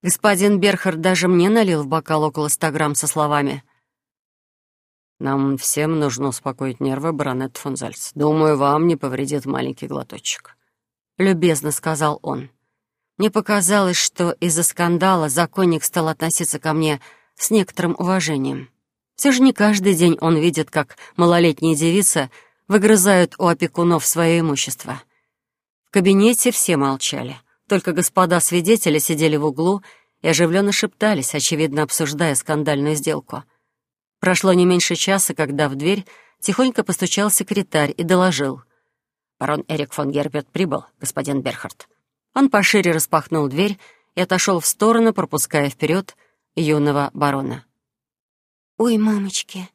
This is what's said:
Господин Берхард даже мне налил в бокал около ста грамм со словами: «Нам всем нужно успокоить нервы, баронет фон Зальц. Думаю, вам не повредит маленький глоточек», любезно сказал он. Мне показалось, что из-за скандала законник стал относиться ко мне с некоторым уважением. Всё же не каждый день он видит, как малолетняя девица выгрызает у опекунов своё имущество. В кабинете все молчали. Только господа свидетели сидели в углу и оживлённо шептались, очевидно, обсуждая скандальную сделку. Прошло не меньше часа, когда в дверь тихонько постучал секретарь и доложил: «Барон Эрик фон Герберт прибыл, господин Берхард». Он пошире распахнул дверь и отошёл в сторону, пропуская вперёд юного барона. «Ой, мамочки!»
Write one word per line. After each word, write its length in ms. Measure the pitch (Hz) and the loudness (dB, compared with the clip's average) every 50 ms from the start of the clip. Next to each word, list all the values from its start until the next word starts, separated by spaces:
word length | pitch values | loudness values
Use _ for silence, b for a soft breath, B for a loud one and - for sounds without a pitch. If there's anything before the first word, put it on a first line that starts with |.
Господин 580 | - 180 - - _ 214 202 180 190 208 202 196 | -2 -4 -4 0 _ 2 2 4 4 2 2 4
Берхард 400 | 170 202 202 180 - 196 165 160 | 2 2 0 0 -2 -4 -4 0
даже 260 | 165 185 185 175 175 180 | 0 0 0 2 2 2
мне 220 | 180 175 175 180 | 4 4 4 4
налил 340 | 214 233 220 190 170 156 147 | 4 2 2 2 0 -2 -2
в 40 | 135 | -2
бокал 360 | 147 160 151 - 160 156 151 | -4 -4 -2 -2 -2 0 0
около 240 | 156 139 151 151 147 | -2 -2 -4 -4 -4
ста 240 | 143 - - 160 | -2 -2 -2 -4
грамм 240 | 139 151 156 147 147 | -2 -2 -2 -2 -2
со 100 | - - 147 | -4 -4 -4
словами: 560 | - 165 151 147 147 147 143 139 139 139 - _ _ _ _ _ _ _ _ _ _ _ _ _ _ _ _ _ _ _ _ _ _ _ _ _ _ _ _ _ _ _ | -2 -2 0 0 0 0 -2 -2 -4 -8 -12 _ _ _ _ _ _ _ _ _ _ _ _ _ _ _ _ _ _ _ _ _ _ _ _ _ _ _ _ _ _ _
«Нам 380 | 143 139 135 139 139 139 139 131 | -4 -2 -2 0 0 -2 -2 -4
всем 420 | - - - 147 151 156 165 156 | -4 -4 -4 -2 -2 -2 0 0
нужно 300 | 151 143 117 117 139 139 | -2 -2 -2 -4 -6 -6
успокоить 500 | 120 - _ 139 131 _ 139 135 123 120 | -6 -6 _ -10 -8 _ -8 -8 -6 -4
нервы, 340 | 139 135 131 131 143 165 160 | -4 -4 -4 -4 -4 -6 -4
баронет 440 | 139 147 139 127 127 131 131 _ - | -4 -4 -4 -4 -6 -6 -8 _ -10
фон 180 | - 147 131 | -10 -8 -8
Зальц. 360 | 123 131 117 - - - - - | -8 -10 -12 -12 -12 -14 -14 -6
Думаю, 420 | 151 147 151 156 160 156 156 151 135 | 0 0 2 2 4 4 4 4 4
вам 300 | 139 143 143 151 165 175 | 4 2 4 4 4 2
не 80 | 170 | 0
повредит 500 | 143 - 139 127 131 139 135 147 147 127 | 0 -2 -6 -4 -4 -4 -4 -4 -6 -4
маленький 400 | 135 139 131 127 131 135 - - | -4 -6 -4 -4 -6 -8 -10 -12
глоточек», 720 | 135 143 143 127 _ - - _ - - - - - - _ _ _ _ _ _ _ _ _ _ _ _ _ | -10 -8 -8 -10 _ -14 -12 _ -8 -8 -8 -12 -20 -20 _ _ _ _ _ _ _ _ _ _ _ _ _
любезно 500 | 180 196 190 170 160 175 160 143 - 151 | 0 2 2 2 2 2 0 0 -2 -4
сказал 480 | 147 - - 165 160 143 156 151 147 - _ | -6 -4 -4 -4 -4 0 -2 -2 -2 -4 _
он. 260 | 156 139 131 131 139 _ _ _ _ _ _ _ _ _ _ _ _ _ _ | -8 -8 -8 -10 -14 _ _ _ _ _ _ _ _ _ _ _ _ _ _
Мне 100 | 190 214 | -2 0
показалось, 680 | 202 214 208 - 214 202 185 190 202 208 196 180 180 - | 0 -2 -2 0 0 0 2 2 2 2 2 2 0 0
что 340 | - - _ - 180 175 - _ | -2 -4 _ -2 -2 -2 -2 _
из-за 240 | - 180 156 165 170 | -2 -2 0 0 -2
скандала 680 | - - - 175 170 175 175 180 190 190 175 156 151 | -2 -2 -2 0 0 2 2 2 2 2 2 0 -2
законник 540 | 131 156 170 160 _ - 190 175 165 156 - | 0 0 -2 -2 _ 0 2 2 2 0 -2
стал 240 | - - 180 160 160 | -4 -2 -2 -2 -2
относиться 500 | 156 _ - 160 160 - 170 - - 143 | -2 _ -4 -4 -2 -2 -4 -4 -6 -6
ко 160 | - 160 156 | -4 -2 -2
мне 260 | 156 160 156 151 143 b b b b b b b | 0 0 0 0 -2 b b b b b b b
с 160 | b - - | b -4 0
некоторым 440 | 220 220 185 - - - 175 170 170 - | 2 2 2 0 -4 -4 -2 -2 -2 -2
уважением. 720 | - 180 190 190 160 151 156 139 135 135 135 135 135 - _ _ _ _ _ _ _ _ _ | -2 -2 0 0 0 -2 -2 -2 -4 -4 -6 -8 -10 -16 _ _ _ _ _ _ _ _ _
Всё 160 | - - 285 | -2 2 2
же 120 | 262 254 262 | 4 6 4
не 100 | 269 247 | 4 4
каждый 400 | - 208 208 214 202 185 202 190 | 4 2 2 2 2 2 2 2
день 240 | 160 170 175 165 - | 4 4 4 4 4
он 160 | - 165 165 151 | 2 2 2 4
видит, 340 | 151 175 151 151 156 - | 2 2 0 0 -4 -2
как 260 | - 156 147 _ - B B B B B | -2 -4 -4 _ -8 B B B B B
малолетняя 580 | 175 170 175 170 170 170 147 - - 165 160 | 2 4 4 4 4 2 2 2 0 0 0
девица 560 | 143 156 165 170 202 196 - - 165 139 123 b b b b b b b _ | 2 0 0 2 2 0 2 0 -2 -2 -4 b b b b b b b _
выгрызает 680 | 190 208 190 214 220 208 175 202 202 185 180 170 - - | 0 2 4 6 4 6 6 4 6 4 4 2 0 0
у 80 | 196 | 0
опекунов 580 | 175 170 - - 160 _ - 170 175 175 160 - | 0 2 2 -2 -4 _ 0 2 2 2 2 0
своё 360 | - - 165 170 165 165 170 | -2 0 0 2 2 2 2
имущество. 640 | 165 160 143 135 - - 127 - - - 131 135 - _ _ _ _ _ _ _ _ _ _ _ _ _ _ _ _ | 2 0 -2 -2 -4 -6 -8 -12 -10 -12 -12 -12 -14 _ _ _ _ _ _ _ _ _ _ _ _ _ _ _ _
В 60 | _ | _
кабинете 580 | - 202 180 190 196 196 202 226 247 - - 247 | -2 0 4 4 4 6 6 4 4 2 0 0
все 280 | - - - - 175 147 | 0 0 -2 0 0 0
молчали. 600 | 139 139 135 135 - - - 135 123 123 135 - _ _ _ _ _ _ | 0 -2 -2 -4 -6 -6 -6 -6 -8 -10 -12 -16 _ _ _ _ _ _
Только 240 | 208 190 - - | -2 -2 0 -2
господа 480 | 170 151 180 - _ - 185 170 175 175 | -2 -2 -2 -2 _ 2 2 2 2 0
свидетели 580 | 165 - 170 180 165 180 226 220 - 180 147 156 | 0 0 0 0 2 2 2 2 2 0 0 0
сидели 380 | 147 - 170 147 160 160 151 | 0 -2 -2 0 2 2 2
в 100 | 147 143 | 2 0
углу 380 | 156 135 135 160 175 196 202 b b b b b b b _ - | -2 -2 0 0 0 0 -2 b b b b b b b _ -2
и 40 | 156 | 0
оживлённо 440 | 160 143 175 160 170 190 202 202 | 2 2 2 2 2 2 0 0
шептались, 640 | 202 - - 202 _ _ - 214 214 156 131 - - | 0 -2 -2 -4 _ _ -2 0 0 0 -4 -4 -4
очевидно, 480 | 151 - - 170 147 156 156 139 151 151 | -4 -4 -2 -2 0 -2 -2 0 -2 -2
обсуждая 500 | 143 - - 165 143 151 147 175 165 139 | -2 -2 -4 -4 -4 -2 -2 -2 0 0
скандальную 640 | 131 - - 156 147 151 147 151 139 143 147 156 | -2 -2 -2 -2 -2 0 -2 -2 0 0 -2 -2
сделку. 480 | 147 139 - 156 147 - _ - - 139 _ _ _ _ _ _ _ _ _ _ _ _ _ _ _ | -2 -2 -4 -4 -4 -6 _ -14 -14 -14 _ _ _ _ _ _ _ _ _ _ _ _ _ _ _
Прошло 340 | - 185 185 175 - 190 185 | 0 0 0 2 2 2 4
не 120 | 180 180 | 4 4
меньше 280 | 180 180 175 170 - 175 | 4 4 2 0 -2 -2
часа, 400 | 160 - - 196 196 - - 170 | -4 -2 0 0 0 0 -2 -2
когда 340 | - 160 135 139 143 151 143 | -4 -4 -4 0 -2 -2 -2
в 60 | 135 | -2
дверь 320 | 135 147 165 196 208 190 b b b b b b b | -2 -2 -2 -2 -2 -4 b b b b b b b
тихонько 440 | - - 196 - 262 262 240 - 202 | -6 -4 0 0 0 0 0 -2 -2
постучал 480 | - 180 - - 170 - - 202 208 | -2 -2 -2 -2 -2 0 0 0 0
секретарь 600 | 196 - 196 - 208 196 190 - - 156 151 143 - - | 0 -2 -2 -2 -2 -4 -4 0 0 0 0 0 -2 -4
и 60 | 170 | 0
доложил: 580 | 165 185 180 185 185 165 131 143 135 131 131 - _ _ _ _ _ _ _ _ _ _ _ _ _ _ _ | 2 4 4 4 2 2 0 -2 -4 -4 -8 -12 _ _ _ _ _ _ _ _ _ _ _ _ _ _ _
«Барон 260 | 135 139 151 151 - _ | -4 -4 -4 -4 -4 _
Эрик 260 | 160 151 143 143 - | -4 -4 -4 -6 -4
фон 180 | - 147 139 | -6 -4 -4
Герберт 360 | 143 143 143 147 127 151 143 _ | -2 -2 -4 -4 -4 -8 -8 _
прибыл, 380 | _ - 190 170 139 151 - _ _ _ | _ -4 -4 -2 -2 -6 -8 _ _ _
господин 420 | - - - - 139 131 143 139 | -12 -10 -8 -6 -6 -4 -4 -4
Берхард». 480 | 127 131 120 - - - - _ - _ _ _ _ _ _ _ _ _ _ | -4 -6 -8 -8 -12 -16 -16 _ -20 _ _ _ _ _ _ _ _ _ _
Он 140 | 262 277 269 | 0 0 2
пошире 420 | - 208 196 - - 208 190 175 | 2 2 2 2 2 2 2 2
распахнул 560 | 165 160 - - - 160 147 - - 160 147 139 | 0 0 -2 0 -2 -2 -2 0 -2 -2 -2 -2
дверь 320 | 127 151 190 208 202 190 b b b b b b b | 0 -2 -2 -2 -2 -6 b b b b b b b
и 80 | - | -4
отошёл 380 | 185 180 185 180 - - 190 170 | -2 0 0 0 0 0 0 0
в 80 | 151 - | 0 -4
сторону, 440 | - _ 208 214 233 233 226 226 | -2 _ 2 2 4 4 2 2
пропуская 600 | 214 - 175 - - 151 - - - 151 143 139 | 2 0 -4 -4 -2 -4 -4 -2 0 0 0 0
вперёд 440 | 127 _ - 147 160 190 190 - - _ _ _ _ _ _ _ _ | -2 _ -2 0 0 -2 -2 -6 -14 _ _ _ _ _ _ _ _
юного 540 | - 170 151 151 151 147 147 143 143 143 139 _ | -4 0 0 2 2 2 2 2 0 -2 -4 _
барона. 520 | - 147 143 139 135 135 135 120 135 - _ _ _ _ _ _ _ _ _ _ _ _ _ _ _ _ _ _ _ _ _ _ _ | -2 -2 0 0 -2 -4 -6 -8 -10 -12 _ _ _ _ _ _ _ _ _ _ _ _ _ _ _ _ _ _ _ _ _ _ _
«Ой, 220 | 220 247 233 214 | 0 0 2 2
мамочки!» 680 | 214 220 214 202 196 196 185 - - _ - 190 185 - _ | 2 2 0 0 -2 -4 -6 -8 -8 _ -12 -16 -16 -16 _